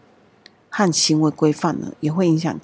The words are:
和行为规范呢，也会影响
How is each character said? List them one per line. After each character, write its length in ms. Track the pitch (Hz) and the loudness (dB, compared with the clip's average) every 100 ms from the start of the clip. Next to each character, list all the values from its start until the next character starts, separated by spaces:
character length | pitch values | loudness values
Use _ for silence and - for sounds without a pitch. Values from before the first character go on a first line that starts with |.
| _ _ _ _ - _ _ | _ _ _ _ -20 _ _
和 240 | - 190 | -2 0
行 280 | 151 - 156 | 2 2 2
为 80 | 151 | 0
规 200 | - 156 | 2 0
范 280 | 147 170 - | 2 -2 -4
呢， 120 | - - | -8 -6
也 140 | 151 | -4
会 160 | 170 180 | 0 2
影 100 | 160 | 2
响 180 | 165 78 | 0 -6